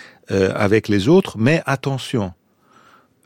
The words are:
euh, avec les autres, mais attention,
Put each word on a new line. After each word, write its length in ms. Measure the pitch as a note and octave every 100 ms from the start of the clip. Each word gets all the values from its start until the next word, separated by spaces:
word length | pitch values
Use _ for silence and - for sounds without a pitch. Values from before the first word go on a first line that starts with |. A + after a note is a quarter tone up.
| - _ -
euh, 200 | G2 F#2+ -
avec 320 | G#2 A2 -
les 200 | G2+ G#2
autres, 300 | F#3 - G#2+
mais 240 | A#2 D#3+ -
attention, 640 | C3+ C#3 C3+ - B2 F#2+ - _ _ _ _ _ _ _ _